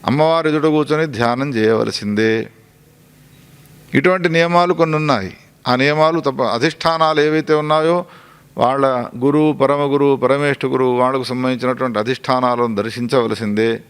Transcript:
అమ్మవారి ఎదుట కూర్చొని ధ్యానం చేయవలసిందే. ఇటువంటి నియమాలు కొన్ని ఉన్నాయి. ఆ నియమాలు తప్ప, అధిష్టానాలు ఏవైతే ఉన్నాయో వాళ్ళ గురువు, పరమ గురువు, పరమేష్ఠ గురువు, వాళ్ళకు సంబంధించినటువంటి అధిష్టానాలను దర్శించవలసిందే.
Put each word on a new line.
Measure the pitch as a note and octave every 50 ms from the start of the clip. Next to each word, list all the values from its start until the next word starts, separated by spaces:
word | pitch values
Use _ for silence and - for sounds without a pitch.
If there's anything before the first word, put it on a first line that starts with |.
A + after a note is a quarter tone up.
| -
అమ్మవారి | - C#3+ D3 D#3 D#3+ E3 E3 D#3+ D#3
ఎదుట | D3+ D#3
కూర్చొని | D3 D#3+ D3+ D3+ D3+ - D3+ D3+ D#3+
ధ్యానం | D#3 C3 G#2+ A#2+ A#2+ A#2+ B2 C#3 D3 C3
చేయవలసిందే. | A2+ A2 A2 A2+ A2 A2+ A2 - - G#2+ G2+ G#2 G#2 A2+ A2 A2 A2+ A2 - - - - _ _ _ - _ _ _ _ _ - - - - - - - - - - - - - - - - -
ఇటువంటి | C3+ C3+ F3+ F#3 F#3 F3 F3
నియమాలు | D#3+ E3 E3 E3+ F3 F3 F3 D#3 E3
కొన్ని | - E3 D#3+ D#3
ఉన్నాయి. | D3+ D3+ D3+ C3+ A2 F#2+ F#2 E2 - - - _ _ _
ఆ | B2+ B2
నియమాలు | B2 C3+ C#3+ D3+ D#3 D#3 D#3 E3 E3
తప్ప, | C#3+ C#3+ C3 - C3
అధిష్టానాలు | A2 G2+ A#2 B2 D#3+ D3+ - - E3 D#3+ E3 D#3+ D#3 D#3 D3+
ఏవైతే | D3 D#3 D3+ D#3 D3+ D3+ D#3
ఉన్నాయో | D3+ D3+ D3+ D#3 D#3 D#3 E3 E3+ F3+ F3+ - - - - - - - _ _ _
వాళ్ళ | - A#2+ B2 C3+ C#3 C#3 C3+ C3 B2 A#2+ - -
గురువు, | A#2 B2 C#3 C#3+ D3+ D#3 D3+ D3
పరమ | G2+ C3+ C3+ C#3+ C#3+ D3 C#3+ C#3
గురువు, | C#3+ C#3+ C#3+ C#3
పరమేష్ఠ | B2 A#2+ B2 C3+ C#3+ D3 C#3+ C#3 - -
గురువు, | C3 C3+ C3 C3 B2+ B2
వాళ్ళకు | B2 B2 B2+ C3+ C3+ B2+
సంబంధించినటువంటి | A#2+ B2 B2 B2+ B2+ B2+ A#2 A#2+ B2+ B2+ B2 B2+ B2+ A2+ G#2
అధిష్టానాలను | G#2+ A#2 B2+ - - - C3 B2+ B2+ B2 B2 A#2+ A#2+ A#2 A2
దర్శించవలసిందే. | G2+ G#2 A2+ A2+ B2 A#2+ A#2 C#3+ C3 A#2 A2+ A2+ G#2 A2+ G#2 G#2 G#2 A2 A2+ A2+ - -